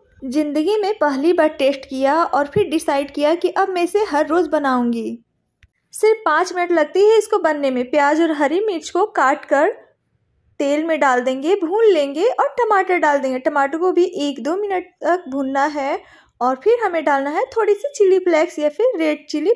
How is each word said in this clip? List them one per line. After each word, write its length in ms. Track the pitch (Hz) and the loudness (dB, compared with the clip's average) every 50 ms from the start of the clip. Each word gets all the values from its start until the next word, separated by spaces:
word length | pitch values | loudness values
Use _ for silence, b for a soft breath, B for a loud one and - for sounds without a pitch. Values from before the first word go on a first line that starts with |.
| _ _ _ - - | _ _ _ -16 -10
ज़िंदगी 520 | 262 240 311 302 294 285 302 311 381 427 427 | -4 -2 -2 -2 0 -2 -2 0 0 0 0
में 160 | 403 392 427 | 0 -2 -2
पहली 400 | - 302 294 269 262 285 339 359 | 0 0 0 0 0 0 2 2
बार 140 | 349 311 311 | 2 2 0
टेस्ट 360 | 311 - 269 269 277 269 - | 0 0 0 0 0 -2 -6
किया 300 | - 269 262 269 269 311 330 339 | -10 -4 -2 0 2 2 2 0
और 240 | - - 269 294 285 | 0 0 -2 -2 0
फिर 220 | - 415 392 320 | 0 -2 0 0
डिसाइड 420 | 294 320 - 339 285 277 285 285 | -2 -2 -2 -2 -2 -2 -2 -4
किया 220 | - - 294 294 339 | -4 -2 0 0 0
कि 140 | 339 - 349 | 0 -2 -2
अब 180 | - 370 392 392 | 0 0 -2 0
मैं 140 | 370 349 349 | 0 -2 -2
इसे 200 | 349 - 415 427 | 0 0 -2 -2
हर 220 | - 294 294 311 302 | 0 0 -2 0 0
रोज़ 220 | 311 359 339 311 | 0 0 0 0
बनाऊंगी। 720 | 311 302 285 269 254 247 240 240 233 233 220 220 233 - _ _ _ _ _ _ _ _ _ _ _ _ _ _ - | -2 -2 0 0 0 0 0 -2 -2 -4 -6 -8 -10 -12 _ _ _ _ _ _ _ _ _ _ _ _ _ _ -6
सिर्फ 280 | - 427 440 440 440 440 | 0 2 2 2 2 0
पाँच 280 | 330 302 320 370 359 349 | 0 2 2 0 0 -2
मिनट 160 | 359 349 349 | -4 -2 0
लगती 360 | 349 320 302 302 - 370 403 427 | 2 0 0 0 2 4 6 6
है 80 | 453 427 | 6 4
इसको 220 | 415 - 427 403 | 4 2 0 0
बनने 320 | 339 320 302 294 285 269 | 0 0 0 0 -2 -2
में। 120 | 262 247 247 247 | -2 -2 -4 -2
प्याज 300 | - 294 285 285 311 311 | 0 2 2 2 4 2
और 100 | 339 320 311 | 2 0 0
हरी 260 | 285 302 269 320 381 440 | 0 0 0 0 0 -2
मिर्च 240 | 427 359 311 - - | -2 -4 -6 -6 -4
को 160 | - 349 415 427 | -2 -2 -2 0
काट 380 | - 349 269 262 302 - - | 0 0 2 2 0 0 -2
कर 280 | - 294 277 311 403 - - - _ _ _ _ _ _ _ _ _ _ _ _ _ _ - | 0 0 2 2 2 0 -4 -12 _ _ _ _ _ _ _ _ _ _ _ _ _ _ -4
तेल 240 | 294 277 285 302 311 | -2 0 0 0 0
में 140 | 330 320 285 | -2 0 0
डाल 220 | 294 269 247 247 | 2 2 2 2
देंगे, 340 | 247 262 262 269 269 330 403 | 0 -2 -4 -2 -2 0 0
भून 300 | 403 349 311 381 440 453 | 0 0 -2 0 2 4
लेंगे 420 | 427 370 302 277 277 277 311 392 508 | 4 4 4 2 -2 -2 -2 -2 0
और 260 | - - - 571 571 494 | 0 0 -2 -2 0 -2
टमाटर 400 | 480 427 427 381 381 381 359 339 | 0 2 2 2 2 0 0 0
डाल 200 | 311 302 285 285 | 2 2 2 0
देंगे। 200 | 269 262 254 254 | 0 -2 -4 -4
टमाटर 380 | - 320 294 285 277 269 320 320 | -2 -2 0 0 0 0 -2 -2
को 140 | 359 370 | -2 0
भी 200 | 330 349 359 359 - - | 2 2 0 0 0 -4
एक 240 | 294 285 262 - 226 | -4 -4 -4 -4 -4
दो 120 | 285 349 403 | -4 -4 -4
मिनट 280 | 415 403 381 359 349 - _ - - | -4 -4 -4 -4 -6 -8 _ -6 -2
तक 220 | 302 349 359 - 262 | -2 -2 -2 -4 -6
भूनना 360 | 262 285 269 262 269 269 277 302 | -6 -6 -4 -4 -2 -2 -2 -2
है 320 | 294 302 269 285 330 415 - b b b b b b - | -2 -4 -4 -4 -6 -6 -8 b b b b b b -4
और 140 | 240 254 262 | -2 -2 -2
फिर 240 | 262 - 415 480 466 | 0 0 2 2 2
हमें 240 | 453 381 349 320 285 | 0 -2 -2 -2 0
डालना 240 | 302 285 269 277 285 | 0 0 0 0 -2
है 140 | 302 370 508 508 | -4 -4 -4 -4
थोड़ी 260 | - 453 415 381 403 | -2 -2 0 0 0
सी 180 | 403 - 571 571 | 0 -2 -4 0
चिली 220 | - 403 381 381 370 | 2 4 4 4 4
फ्लेक्स 380 | 370 359 330 302 330 330 - 302 | 2 2 2 2 2 0 -2 -2
या 100 | 294 294 | -2 -2
फिर 280 | 294 - 440 523 466 330 | 0 0 0 0 0 0
रेड 280 | 320 311 302 294 - - | 0 0 -2 -2 -6 -6
चिली 260 | - 302 302 381 480 | -6 -2 0 0 0